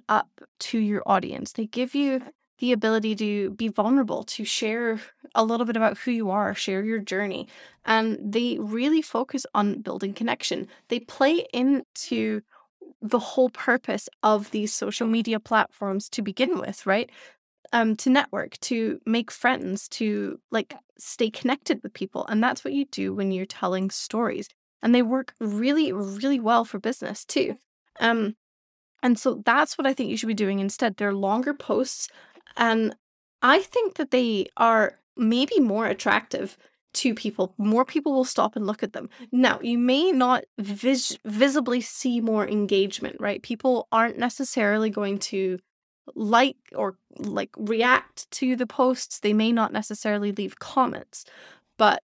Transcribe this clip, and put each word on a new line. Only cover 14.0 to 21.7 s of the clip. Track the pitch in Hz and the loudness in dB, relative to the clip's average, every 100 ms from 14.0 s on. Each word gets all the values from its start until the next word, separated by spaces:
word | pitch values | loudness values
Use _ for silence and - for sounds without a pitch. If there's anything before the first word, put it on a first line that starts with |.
| - - | -8 0
of | 214 214 208 | 2 2 0
these | 214 208 | -4 -2
social | - 208 - 226 | -4 -4 -2 0
media | 226 220 214 | 0 0 -4
platforms | - 220 - - 202 196 - | 0 0 0 -4 -4 -4 -4
to | - | -6
begin | 196 196 269 349 | -4 -2 0 0
with, | - - 190 | -4 -4 0
right? | 202 - - - _ _ _ - | 0 -2 -12 -20 _ _ _ -2
Um, | 233 220 214 | 2 2 2
to | 262 | 4
network, | 269 - 202 - - | 4 2 -4 -6 -8
to | - 233 220 - | -4 -2 -2 -4
make | - 233 226 | -2 -2 -2
friends, | - 247 262 185 196 - | -2 0 0 -4 -6 -8
to, | - 214 208 196 - _ | -4 -2 -2 -6 -10 _
like, | 226 - - _ - | -4 -4 -12 _ -16
stay | - - 220 | -10 -4 -4
connected | - 247 277 - | -2 -2 -2 -2